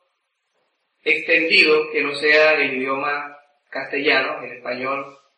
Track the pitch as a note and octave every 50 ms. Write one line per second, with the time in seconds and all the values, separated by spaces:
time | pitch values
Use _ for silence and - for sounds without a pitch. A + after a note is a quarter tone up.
0 | _ _ _ _ _ _ _ _ _ _ _ _ _ _ _ _ _ _ _ _
1 | - D3+ D#3 D#3+ D#3+ E3+ E3 D#3+ D#3+ D#3+ - - D#3+ D#3 D#3 D#3 D#3 D#3 D#3 D3+
2 | C#3 C#3+ C#3+ - D#3 D3+ D3+ D3+ D#3 D#3 D#3 C#3+ C#3 C3+ C3 B2+ C3 C#3 C3+ C3+
3 | C#3+ C#3+ C#3+ C#3+ C#3+ - - - _ _ _ _ _ _ - C3+ B2+ - D3+ C#3
4 | C#3+ D3+ - A3 F#3+ - - - B2+ A#2+ A#2+ - - A#2+ B2 B2 C3 C3+ C#3 C#3+
5 | C#3 - - - _ _ _